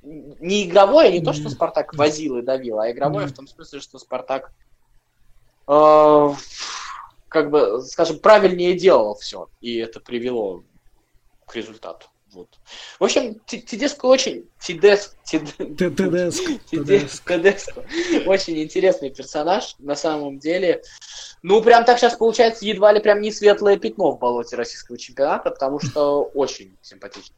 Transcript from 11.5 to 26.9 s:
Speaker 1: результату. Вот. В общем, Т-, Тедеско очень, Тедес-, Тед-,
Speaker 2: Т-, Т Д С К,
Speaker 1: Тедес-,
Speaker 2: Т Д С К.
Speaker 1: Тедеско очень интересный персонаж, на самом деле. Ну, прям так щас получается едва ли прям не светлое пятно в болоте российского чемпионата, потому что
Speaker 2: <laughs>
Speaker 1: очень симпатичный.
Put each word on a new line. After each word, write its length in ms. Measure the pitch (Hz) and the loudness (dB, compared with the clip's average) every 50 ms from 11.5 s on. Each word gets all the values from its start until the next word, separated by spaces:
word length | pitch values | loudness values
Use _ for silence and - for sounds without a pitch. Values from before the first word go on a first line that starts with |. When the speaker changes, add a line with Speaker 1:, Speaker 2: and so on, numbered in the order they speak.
| - | -14
Speaker 1:
результату. 520 | 117 101 110 107 107 - 92 - _ - _ _ _ _ _ | -12 -12 -12 -16 -18 -18 -18 -18 _ -20 _ _ _ _ _
Вот. 280 | _ 92 - _ _ _ _ - - - - - - _ | _ -20 -20 _ _ _ _ -20 -20 -20 -20 -20 -6 _
В 40 | - | -2
общем, 360 | - - 294 262 233 208 - _ | 0 0 0 -2 -2 -10 -16 _
Т-, 120 | - 240 - | -14 -14 -14
Тедеско 460 | _ - - 202 269 269 - - - | _ -12 -8 -6 -6 -6 -6 -4 2
очень, 420 | 254 262 262 - - - - - _ _ _ | 2 4 4 2 -4 -8 -10 -16 _ _ _
Тедес-, 560 | - - 180 160 170 208 202 202 - - - _ _ | -12 -12 -4 4 4 4 4 4 0 -10 -20 _ _
Тед-, 320 | - - 160 151 147 - | -4 -4 -4 -4 -6 -12
Speaker 2:
Т-, 340 | - - - - - 185 175 | -12 -12 -12 -4 -4 -4 -2
Т 200 | 139 - 190 175 | 0 -2 -2 0
Д 220 | 165 180 180 170 | 0 -2 -2 -2
С 80 | - 330 | -4 -4
К, 0 | 370 349 285 - - - | -6 -6 -6 -8 -8 -8
Speaker 1:
Тедес-, 0 | |
Speaker 2:
Т 140 | - 160 143 | -8 -6 0
Д 240 | 143 196 202 143 135 | 2 2 2 2 -2
С 120 | - - | -12 -14
К. 180 | - - 175 170 | -4 -4 -2 2
Speaker 1:
Тедеско 460 | 170 196 190 - - - - 254 - - 294 330 349 359 330 - - | 2 2 2 2 -10 -14 -14 -14 -14 -8 -8 -6 -4 -2 -2 -2 2
очень 360 | 175 190 190 - - 165 156 | 0 0 0 0 -4 -6 -6
интересный 480 | 156 151 - 185 185 190 175 - 143 135 | -6 -4 -4 2 2 2 2 0 -4 -10
персонаж, 640 | - - 135 - - 151 151 165 190 240 247 - - _ | -12 -12 -18 -10 -8 -4 -2 0 -2 -2 -2 -10 -18 _
на 160 | 131 143 143 | -8 -8 -6
самом 420 | 143 - 165 151 151 147 143 139 139 | -4 -4 -4 -4 -4 -8 -10 -12 -8
деле. 420 | 139 156 175 185 190 175 160 - - - - - - - - - - - - _ | -6 -4 -4 -2 0 -2 -2 -2 -6 -18 -20 -20 -20 -20 -20 -20 -20 -20 -20 _
Ну, 180 | - 175 196 226 | -2 2 2 4
прям 220 | 220 240 233 233 233 | 6 6 4 6 6
так 140 | 247 240 233 | 4 4 4
щас 160 | 240 233 233 | 2 0 0
получается 480 | - 220 226 214 - 233 226 226 - 202 | 0 -2 0 2 4 2 2 2 -4 -6
едва 260 | 208 214 185 202 208 | -6 -2 4 4 4
ли 80 | 214 214 | 4 4
прям 200 | - 208 208 208 | 4 2 2 2
не 100 | 208 214 | 0 -6
светлое 440 | 208 - 208 208 202 202 202 202 202 185 | -6 2 4 4 4 4 2 2 2 2
пятно 340 | - 220 - - 180 143 | 0 -8 -4 -2 -2 -2
в 60 | 135 - | -2 0
болоте 340 | 127 123 120 120 117 - 123 | -4 -2 -2 -4 -6 -8 -8
российского 420 | 117 117 - - - - - 120 117 | -8 -8 -8 -10 -18 -16 -18 -16 -16
чемпионата, 520 | - - - - 139 151 185 226 - - | -16 -16 -4 -2 -2 0 -2 -2 -4 -6
потому 280 | - - 139 135 143 143 | -6 -4 -6 -4 -4 -6
что 420 | - 135 - 151 147 143 143 147 139 | -8 -6 -2 -2 0 0 0 -2 -4
Speaker 2:
<laughs> 100 | - - | -4 -2
Speaker 1:
очень 420 | 139 135 - - - 101 95 95 _ | -4 -4 -4 -4 -14 -20 -20 _ _
симпатичный. 520 | _ - | _ -20